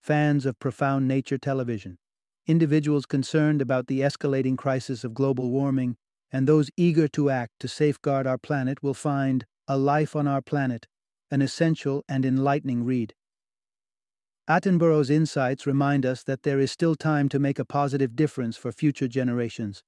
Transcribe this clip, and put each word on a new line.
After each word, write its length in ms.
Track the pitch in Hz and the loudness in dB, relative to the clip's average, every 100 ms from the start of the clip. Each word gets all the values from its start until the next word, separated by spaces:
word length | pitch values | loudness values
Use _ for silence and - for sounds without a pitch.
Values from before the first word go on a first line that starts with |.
Fans 420 | - 151 151 147 135 | 0 2 2 2 -2
of 140 | - | -4
profound 480 | 135 - 139 135 131 | -6 -2 0 0 0
nature 300 | 135 - 135 | -2 -2 -4
television, 600 | 143 135 120 113 95 87 _ _ _ _ - | -2 -4 -4 -6 -8 -18 _ _ _ _ 0
individuals 580 | 165 160 156 147 147 131 | 2 4 2 2 -2 0
concerned 560 | 139 131 156 151 151 | -4 0 2 2 2
about 260 | 127 131 123 | 0 -2 -2
the 140 | 135 | 0
escalating 560 | 139 - 143 135 135 131 | 0 0 -2 0 0 -2
crisis 480 | 139 131 120 127 123 | -2 -2 -4 -8 -8
of 80 | |
global 360 | 110 135 127 127 | -2 0 0 -2
warming, 460 | 131 139 131 123 120 _ _ _ | 0 0 0 -2 -6 _ _ _
and 120 | 135 135 | -2 4
those 240 | 156 139 - | 4 2 2
eager 320 | 175 160 151 | 2 4 2
to 220 | - 143 | 0 0
act 240 | 131 120 _ | 0 -4 _
to 60 | 127 | -12
safeguard 580 | - 151 135 147 135 131 | 0 0 0 -2 -2 0
our 100 | 127 | -4
planet 460 | - 143 131 139 | -2 -2 -2 -2
will 100 | 139 | -4
find 520 | 131 151 139 135 131 - _ - | -4 -2 0 0 -2 -4 _ -4
A 80 | 139 | 0
Life 400 | 139 151 151 151 | 2 2 0 -2
on 100 | 143 | 0
Our 140 | 139 | -2
Planet 440 | - 147 135 117 - _ _ _ _ | -2 -2 -2 -4 -10 _ _ _ _
an 100 | 143 | 0
essential 600 | 135 - 165 160 139 139 - | 0 0 0 0 -2 -6 -4
and 160 | 135 131 | -2 0
enlightening 580 | 131 139 143 139 120 | 2 2 0 -2 -2
read. 300 | 120 127 110 - _ _ _ _ _ _ _ _ _ _ _ _ - | 0 -2 -4 -10 _ _ _ _ _ _ _ _ _ _ _ _ 0
Attenborough's 600 | 165 196 175 165 151 135 | 2 4 4 4 4 4
insights 560 | 151 160 151 127 135 147 | 2 2 0 -2 -2 -2
remind 400 | 135 139 143 127 | 0 2 2 0
us 180 | 127 | -4
that 200 | - 135 | -6 -4
there 160 | 147 139 | -2 0
is 140 | 135 | 0
still 220 | - 170 156 | 0 -2 0
time 340 | 160 147 139 | 0 0 0
to 100 | 139 | 0
make 180 | 143 143 | 0 -2
a 80 | 151 | -4
positive 520 | 143 143 139 135 117 | -2 -2 0 -2 0
difference 400 | 151 - 117 113 | -2 0 -6 -6
for 160 | 123 | -10
future 340 | - 151 131 127 | -2 -2 0 -4
generations 720 | 123 123 120 117 - 107 98 | -2 -2 -2 -4 -6 -10 -10